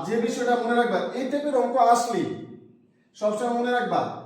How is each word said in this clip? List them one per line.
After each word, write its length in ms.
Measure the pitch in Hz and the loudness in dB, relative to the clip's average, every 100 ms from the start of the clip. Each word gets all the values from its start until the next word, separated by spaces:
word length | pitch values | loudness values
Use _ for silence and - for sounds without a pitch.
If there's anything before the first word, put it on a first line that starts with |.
| 185 | -2
যে 80 | 233 - | -2 -2
বিষয়টা 280 | - 240 240 | -2 0 0
মনে 120 | 226 240 | 2 2
রাখবা, 180 | 190 185 - 247 | 2 0 -2 -4
এই 60 | 262 | -4
টাইপের 300 | 285 294 262 | -2 0 0
অঙ্ক 140 | 240 254 233 | 2 4 4
আসলেই 320 | 240 233 190 - - - - - - _ _ _ - | 4 2 -2 -4 -6 -12 -18 -20 -20 _ _ _ -4
সবসময় 340 | 208 214 240 240 | -2 0 0 0
মনে 100 | 247 247 | 0 0
রাখবা 240 | - - - - | 0 0 -2 -6